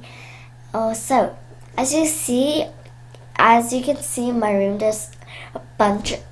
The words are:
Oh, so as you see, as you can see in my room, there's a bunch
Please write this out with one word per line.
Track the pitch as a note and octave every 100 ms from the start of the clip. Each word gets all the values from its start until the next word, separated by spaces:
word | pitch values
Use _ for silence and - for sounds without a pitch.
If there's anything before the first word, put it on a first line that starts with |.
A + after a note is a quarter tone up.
| - - - - - - -
Oh, | G#3+ A3+
so | A3 - B3+ F#3 - - - - -
as | C4
you | D4+ D#4
see, | - - B3 C#4 D4+ - - - - - - -
as | - A3+ A#3 A#3+
you | B3+
can | B3+ C#4+
see | - - A#3+
in | A#3+
my | G#3+
room, | G3+ G3 G#3
there's | G#3+ G#3+ - - - - -
a | - - -
bunch | G#3 G#3 - - -